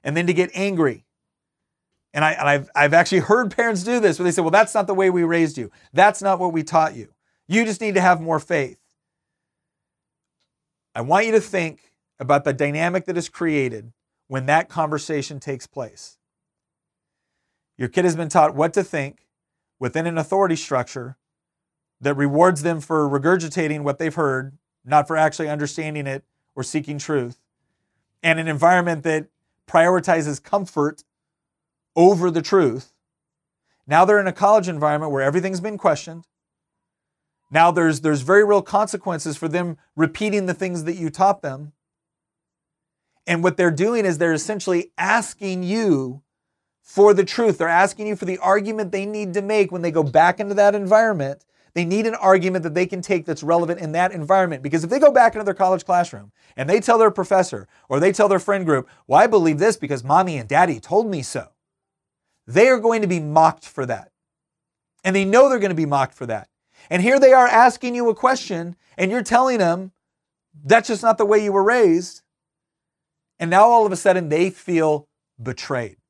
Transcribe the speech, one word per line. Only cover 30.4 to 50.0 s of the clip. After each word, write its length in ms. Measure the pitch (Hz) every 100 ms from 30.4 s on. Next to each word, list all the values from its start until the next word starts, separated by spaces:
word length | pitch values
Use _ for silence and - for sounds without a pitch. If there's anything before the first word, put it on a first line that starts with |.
comfort 640 | - 202 185 156 147 151 _ _ _ _ _ _ _ _ _
over 360 | - 180 190 180
the 120 | 165
truth. 520 | - 196 143 123 - _ _ _ _ _ _ _ _ _ -
Now 180 | 151
they're 160 | 208 208
in 60 | 190
a 60 |
college 360 | 175 202 214 180
environment 440 | 156 151 151 156
where 100 | 135
everything's 380 | 135 165 185 185
been 180 | 208 208
questioned. 480 | 190 143 - 170 _ _ _ _ _ _ _ _ _ _ _ _ _
Now 200 | 151 170
there's, 300 | 175 165 143
there's 220 | 156 147
very 220 | 127 202
real 180 | 208 202
consequences 720 | 190 202 208 202 196 160 160 143
for 120 | 160
them 280 | 170 175 160 _
repeating 520 | - 160 - 214 202 185
the 80 |
things 300 | 170 190 175
that 120 | 160 180
you 140 | 160
taught 320 | 160 190 196
them. 300 | 147 135 147 _ _ _ _ _ _ _ _ _ _ _ _ _ _ _ -
And 160 | 170
what 140 | 180 -
they're 140 | 175
doing 340 | 151 202 233
is 140 | 196 156
they're 140 | 170
essentially 600 | 156 160 208 190 175 - -
asking 640 | 185 226 - - 196 185
you 600 | 180 220 214 143 131 139 _ _ _ _ _ _
for 320 | _ - 202
the 100 | 196
truth. 340 | 190 - 233 -
They're 100 | 165
asking 380 | 170 196 - 214
you 100 | 208
for 80 |
the 140 | 185 185
argument 540 | 185 202 202 220 190
they 140 | 190 202
need 280 | 214 202
to 80 | 185
make 300 | 196 214 190
when 100 | 175
they 80 | 170
go 120 | 160